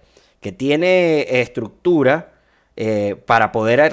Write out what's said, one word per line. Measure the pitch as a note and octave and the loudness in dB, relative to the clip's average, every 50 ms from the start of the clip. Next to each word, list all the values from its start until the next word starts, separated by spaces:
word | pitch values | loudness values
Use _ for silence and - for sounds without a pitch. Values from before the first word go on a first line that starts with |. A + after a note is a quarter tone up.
| _ _ _ _ _ _ _ _ | _ _ _ _ _ _ _ _
que | - G2+ | -14 -14
tiene, | F#2 - C3 C#3 C#3+ D#3 F3 F3+ F#3 F#3 F3 E3 D#3 D3 | -10 -6 -4 -2 -2 0 0 2 2 2 2 2 0 0
eh, | C3+ - B2+ B2+ | -2 -2 -2 -2
estructura, | A#2+ - - B2+ A2+ G#2 - _ - F3+ F3 D#3 C3+ B2+ C#3+ E3 F3 - _ _ _ _ _ _ _ _ _ | -2 -2 -6 -8 -10 -10 -10 _ -2 0 2 2 2 2 2 0 -4 -10 _ _ _ _ _ _ _ _ _
eh, | - A2 A2 G#2+ G#2 G2+ G2+ F#2+ - - | -8 -6 -4 -2 -2 -2 -4 -6 -6 -2
para | - A#2+ A#2 A2 G#2 | 0 2 2 2 0
poder | - A2+ G#2+ A2 A#2+ C3+ D3+ D#3 | 0 -2 0 0 2 2 2 2